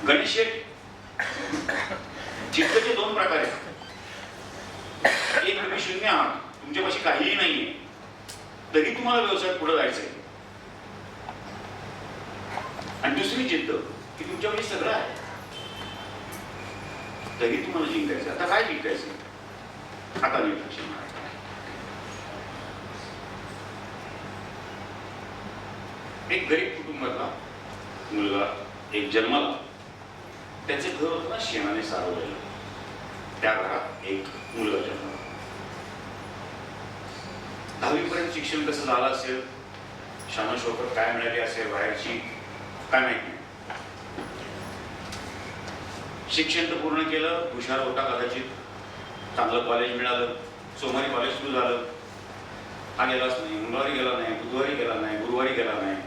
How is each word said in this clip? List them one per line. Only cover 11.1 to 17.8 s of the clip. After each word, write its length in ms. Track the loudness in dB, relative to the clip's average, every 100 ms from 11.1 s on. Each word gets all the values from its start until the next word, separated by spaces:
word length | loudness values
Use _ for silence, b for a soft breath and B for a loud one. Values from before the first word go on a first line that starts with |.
| -10 -10 -10 -10 -10 -10 -10 -10 -10 -10 -8 -8 -8 -6 -4 -4 -6 -8 0
आणि 200 | 2 4
दुसरी 220 | 2 2
जिद्द 260 | 4 2 4 0 0 -8 -10 -8
की 60 |
तुमच्यापाशी 440 | -6 0 0 0 0
सगळं 240 | 0 2
आहे, 220 | 2 0 -6 -8 -10 -10 -10 -8 -8 -8 -8 -8 -8 -8 -8 -8 -8 -8 -8 -8 -8 -8 -8 -8 2
तरी 160 | 4 4
तुम्हाला 360 | 2 2